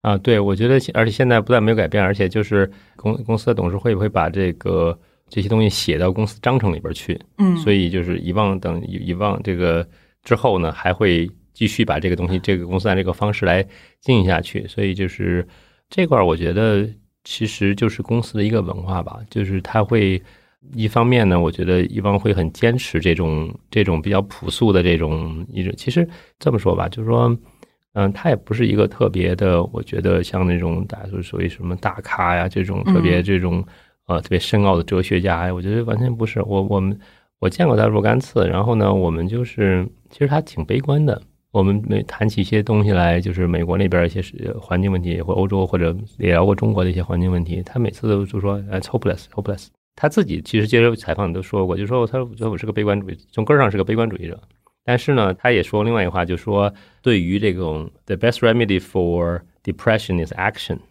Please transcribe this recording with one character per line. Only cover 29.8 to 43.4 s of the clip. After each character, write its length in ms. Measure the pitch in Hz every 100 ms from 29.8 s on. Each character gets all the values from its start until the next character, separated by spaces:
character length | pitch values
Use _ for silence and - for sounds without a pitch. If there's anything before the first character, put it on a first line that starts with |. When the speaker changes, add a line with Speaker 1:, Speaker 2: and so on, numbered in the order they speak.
Speaker 1:
觉 160 | - -
得 240 | 92 90
像 240 | 90 95 92
那 100 | 87
种 280 | 85 85 95
大， 120 | - 101 95
所 180 | 92 92
谓 100 | 90
什 160 | - 90
么 100 | 90
大 240 | 98 90
咖 340 | - - 90 87
呀， 120 | 92
这 160 | 98
种 200 | 92 95 135
特 160 | 185
别 200 | 87 87
这 160 | 92 95
种， 200 | 90 87
Speaker 2:
嗯。 60 | 92 - _ _ -
Speaker 1:
呃， 100 | 85
特 80 | -
别 100 | -
深 240 | - 110
奥 120 | 101 87
的 60 |
哲 220 | 85 92
学 180 | 92 92
家 240 | 95 85 90
呀， 80 |
我 80 | 90
觉 80 | 92
得 140 | 110
完 120 | 117 113
全 120 | 123
不 140 | 117 110
是。 160 | 110
我， 220 | 101 98
我 160 | 98 101
们， 200 | 95 101 - _ _ _
我 100 | -
见 200 | - 170
过 100 | 110
他 80 | 107
若 160 | 107
干 180 | 104 120
次， 280 | - - 87
然 160 | 87
后 100 | 110
呢， 180 | 113 101
我 200 | 98 87
们 160 | 82 87
就 180 | 117 120
是， 420 | - 98 92 101 - _
其 80 | -
实 100 | 143
他 140 | 151
挺 240 | 160 - 78
悲 140 | 123
观 260 | 139 143 151
的。 160 | - - _ _
我 100 | 104
们 180 | 95 101 104
每， 140 | 104
谈 260 | 104 - 107
起 140 | 107
一 20 |
些 200 | 92 107
东 200 | 101 107
西 60 | 104
来， 320 | 92 87 85
就 100 | 90
是 140 | 90